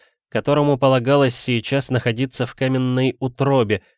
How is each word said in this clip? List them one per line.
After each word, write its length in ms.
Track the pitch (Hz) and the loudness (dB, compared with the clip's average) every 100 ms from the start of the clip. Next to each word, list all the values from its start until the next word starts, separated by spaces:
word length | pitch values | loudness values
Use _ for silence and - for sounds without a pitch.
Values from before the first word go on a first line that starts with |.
| _ _ _ | _ _ _
которому 500 | - 143 147 147 131 | -4 0 2 2 2
полагалось 560 | 135 131 123 143 131 | 2 2 2 2 2
сейчас 560 | - - 120 - 139 - | 0 -2 -4 -2 -2 -2
находиться 560 | 127 123 113 135 - 120 | -2 -2 -2 -4 -4 -6
в 80 | |
каменной 600 | - 131 131 127 127 131 - | -4 -2 0 0 0 -2 -2
утробе, 640 | 131 - 139 135 107 98 - | -6 -2 0 2 2 -2 -6